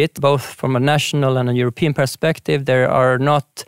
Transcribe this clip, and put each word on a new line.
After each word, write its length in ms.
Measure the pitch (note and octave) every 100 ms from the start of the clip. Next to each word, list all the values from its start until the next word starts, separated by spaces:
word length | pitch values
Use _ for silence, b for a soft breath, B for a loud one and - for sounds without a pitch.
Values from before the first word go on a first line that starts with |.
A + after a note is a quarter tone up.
it, 160 | D#3+ -
both 240 | C#3+ C#3+
from 320 | - - B2+ B2+
a 40 |
national 580 | C#3 D3 - D3 C3+ C3
and 120 | B2
a 40 |
European 400 | B2 B2 - E3
perspective, 720 | C#3+ C3+ - D#3+ E3 - D3+ C3+
there 240 | B2+ B2+
are 300 | C3 B2+ B2+
not 440 | C#3 D3 - -